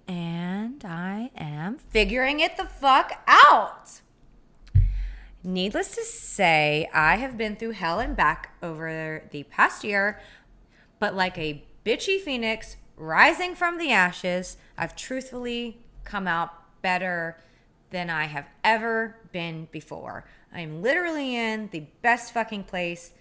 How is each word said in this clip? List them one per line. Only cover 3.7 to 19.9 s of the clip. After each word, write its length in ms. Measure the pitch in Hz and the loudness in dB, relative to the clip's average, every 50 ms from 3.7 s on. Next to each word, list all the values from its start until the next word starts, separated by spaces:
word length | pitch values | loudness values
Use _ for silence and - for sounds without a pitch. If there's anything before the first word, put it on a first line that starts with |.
| - - - - - - - _ _ _ _ - - - _ _ _ - - - - - - - - - - - - - - - - - - | -6 -12 -16 -16 -16 -18 -18 _ _ _ _ -20 -20 -20 _ _ _ -20 -4 2 4 6 6 6 2 -2 -4 -6 -10 -14 -18 -20 -20 -12 -8
Needless 500 | 180 185 185 185 202 202 311 381 - - | -4 -2 -2 -2 0 -2 -2 -2 -4 -4
to 80 | - 453 | -4 -4
say, 840 | 453 - - - - - - 196 170 160 156 151 151 151 151 - - - | -2 -2 -2 -2 -2 0 2 4 4 6 4 4 4 2 0 -2 0 0
I 240 | 156 156 156 175 | 2 4 4 4
have 200 | 208 254 262 247 | 2 0 -4 -6
been 200 | 214 226 214 208 | -6 -6 -6 -6
through 140 | 202 226 226 | -6 -8 -8
hell 280 | 226 190 180 165 170 196 | -6 -4 -2 -2 -2 -2
and 160 | 247 285 277 | -2 -2 0
back 400 | 202 170 151 160 - - - - - - | 2 2 2 2 0 -6 -16 -16 -12 -12
over 600 | 175 160 156 160 160 160 160 160 156 156 156 - - | -10 -10 -8 -8 -8 -8 -8 -8 -8 -10 -10 -12 -12
the 120 | - 147 143 | -14 -14 -14
past 400 | - - - 208 - - - - | -4 0 2 2 2 2 -2 -4
year, 380 | 214 202 202 196 208 208 - - - - - _ _ _ _ _ _ _ _ _ _ _ - | -2 0 0 0 0 -2 -6 -12 -20 -20 -20 _ _ _ _ _ _ _ _ _ _ _ -4
but 140 | 214 202 170 | -4 -2 0
like 240 | 190 185 185 185 | 0 -2 -2 -2
a 280 | 180 160 156 147 143 - - - - - | -4 -6 -6 -6 -8 -12 -20 -20 -6 -2
bitchy 320 | 202 247 - - 392 381 | -2 -2 0 0 -2 -2
phoenix 600 | 392 392 294 269 247 226 220 220 220 - - - - - - - | -2 -2 -4 -4 -4 -2 -2 -4 -4 -8 -12 -14 -16 -20 -20 -20
rising 600 | - 156 160 160 175 226 285 330 - 359 359 349 | -14 -8 0 6 8 8 8 6 4 -2 -6 -4
from 220 | - 359 339 349 | -2 -2 -2 -2
the 140 | 330 339 294 | -2 -2 2
ashes, 640 | 233 196 180 180 175 - - 180 180 180 180 - - - - - _ | 4 4 4 2 0 -4 -4 -4 -4 -4 -4 -8 -10 -12 -16 -18 _
I've 180 | - 170 165 - | -8 -8 -8 -8
truthfully 840 | - - - 254 262 254 - - 247 247 240 240 240 240 240 220 - - - - - - | -10 -10 -8 -8 -8 -8 -10 -10 -10 -8 -6 -6 -6 -6 -8 -10 -14 -20 -20 -20 -20 -14
come 200 | - - 202 190 | -10 -8 -4 -2
out 560 | 180 170 165 170 170 - - - _ _ _ | 0 0 0 -2 -4 -6 -12 -20 _ _ _
better 600 | - 190 185 180 185 185 175 170 165 165 170 - _ _ _ _ _ _ _ _ _ _ | -2 -2 -2 -2 -2 -4 -4 -4 -4 -6 -8 -12 _ _ _ _ _ _ _ _ _ _
than 200 | - 180 175 170 | -8 -6 -6 -4
I 180 | 165 156 156 | -4 -4 -4
have 180 | 156 151 143 143 - - _ - | -4 -6 -8 -10 -12 -10 _ 2
ever 540 | 214 226 220 220 233 226 226 226 220 214 - - - - | 2 2 2 0 -2 -2 -2 -4 -4 -8 -14 -18 -12 -10
been 340 | 180 170 170 160 160 160 160 | -8 -8 -8 -8 -10 -12 -14
before. 540 | - 160 147 - | -14 -16 -14 -14